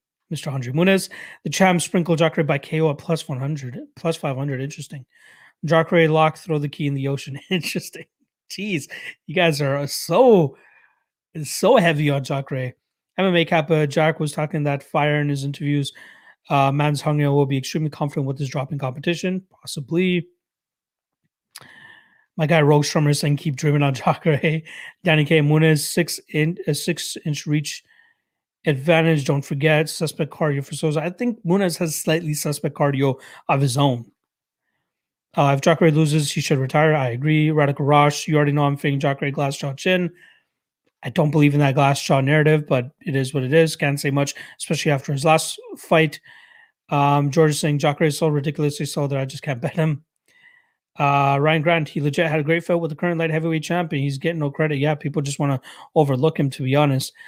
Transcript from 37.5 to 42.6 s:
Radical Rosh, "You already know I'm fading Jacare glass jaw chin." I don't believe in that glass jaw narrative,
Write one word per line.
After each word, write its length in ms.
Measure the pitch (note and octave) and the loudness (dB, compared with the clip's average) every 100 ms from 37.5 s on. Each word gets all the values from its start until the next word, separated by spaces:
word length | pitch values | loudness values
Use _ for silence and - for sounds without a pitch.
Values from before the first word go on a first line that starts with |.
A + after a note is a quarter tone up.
Radical 320 | D3+ C#3+ C#3 | 2 2 0
Rosh, 420 | C#3 D3 D3 D3 - | 4 6 4 2 0
"You 80 | |
already 160 | D3+ D3 | 2 2
know 140 | D3 | 2
I'm 120 | C#3+ C#3+ | 0 0
fading 220 | D3+ C#3 | -2 -2
Jacare 320 | C#3+ C3+ C#3+ | -2 -2 -4
glass 260 | C#3 C#3+ C#3+ | -4 -4 -4
jaw 160 | C#3+ | -8
chin." 380 | C3+ F#3 F#3 F3 - - _ _ _ _ _ _ _ - | -4 0 0 0 -6 -20 _ _ _ _ _ _ _ -6
I 40 | |
don't 200 | B2 D3+ | 0 0
believe 220 | D3+ D3 | 4 4
in 80 | C#3+ | 4
that 140 | C#3+ | 2
glass 280 | C3+ C#3 C#3 | 4 2 0
jaw 200 | - C#3 | 0 0
narrative, 440 | C3+ D#3 D3+ D#3 | 2 4 4 2